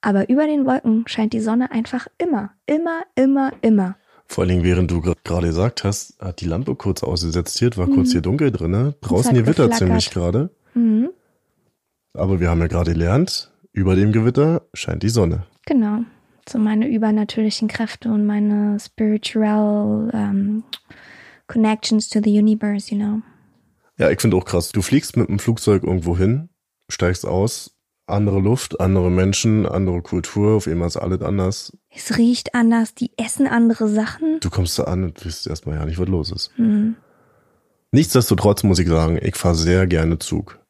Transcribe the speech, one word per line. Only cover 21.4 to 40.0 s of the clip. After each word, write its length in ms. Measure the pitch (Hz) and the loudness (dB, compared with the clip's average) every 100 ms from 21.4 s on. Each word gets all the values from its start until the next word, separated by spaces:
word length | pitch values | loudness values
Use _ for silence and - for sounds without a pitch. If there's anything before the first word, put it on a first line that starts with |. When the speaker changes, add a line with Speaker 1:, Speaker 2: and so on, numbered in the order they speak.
| _ | _
Speaker 1:
connections 640 | - 220 214 - 220 - | 0 2 0 0 -2 0
to 120 | 214 | 0
the 120 | 208 208 | 2 4
universe, 520 | 214 214 208 202 - | 4 2 0 -4 -4
you 60 | 208 | -4
know. 220 | 208 214 - _ _ _ _ _ _ _ | -2 -4 -8 _ _ _ _ _ _ _
Speaker 2:
Ja, 100 | - | 0
ich 80 | 85 | 2
find 120 | 117 | 2
auch 140 | 92 - | 2 2
krass. 240 | 87 - | -2 -2
Du 80 | - | -2
fliegst 380 | 92 135 - - | 2 0 0 -2
mit 100 | - | 0
dem 100 | 101 | 0
Flugzeug 440 | - 113 - 98 | -2 -2 2 2
irgendwo 320 | - 92 85 87 | 2 -2 0 0
hin, 320 | 95 127 165 _ _ _ _ | 2 0 -4 _ _ _ _
steigst 380 | - 90 92 - | -2 0 0 -2
aus, 500 | 90 104 - - _ _ _ - | 0 -2 -4 -14 _ _ _ -6
andere 340 | 101 104 98 | -2 0 2
Luft, 400 | 95 127 - - | 2 0 -2 -2
andere 300 | 92 95 90 | 0 2 2
Menschen, 560 | 90 92 101 113 110 101 | 2 2 2 0 2 0
andere 340 | 87 95 87 | 0 -2 -2
Kultur, 540 | 85 92 82 - 104 110 | -4 -6 -4 0 2 2
auf 100 | - | 0
einmal 220 | 85 85 | -2 -2
ist 80 | - | -4
alles 240 | - 90 | -4 -4
anders. 540 | - 101 92 101 - - _ | -2 -2 -2 -4 -12 -20 _
Speaker 1:
Es 260 | - - 226 | -18 -6 0
riecht 380 | 233 247 - | 2 2 -2
anders, 400 | 247 226 233 226 | 0 2 2 0
die 160 | - 247 - | -4 -8 -6
essen 280 | 226 - 269 | -8 -2 0
andere 420 | 233 233 226 220 | 4 2 2 0
Sachen. 520 | 208 220 - 320 311 | 0 -2 -4 -4 -2
Speaker 2:
Du 80 | 92 | -2
kommst 280 | - 87 - | -2 -2 -2
da 60 | |
an 200 | - 90 | -2 -2
und 200 | 92 - | -2 -6
weißt 220 | 87 80 - | -12 -10 -8
erstmal 300 | 76 - 76 | -8 -6 -6
ja 80 | |
nicht, 140 | 76 82 | -4 -4
was 100 | 90 | -2
los 240 | 90 73 | -2 -4
ist. 260 | - - - | -8 -12 -2
Speaker 1:
Mhm. 380 | 226 208 214 226 _ _ _ _ _ _ _ _ _ | 0 2 0 -4 _ _ _ _ _ _ _ _ _
Speaker 2:
Nichtsdestotrotz 720 | 131 165 127 120 98 104 101 | 2 4 2 4 2 2 2
muss 140 | 107 87 | 2 2
ich 100 | 85 | 4
sagen, 300 | 80 80 82 | 2 2 0
ich 160 | - - | -2 -2
fahr 180 | 90 | 0
sehr 320 | 85 80 92 92 | 2 2 2 2
gerne 320 | 85 | 2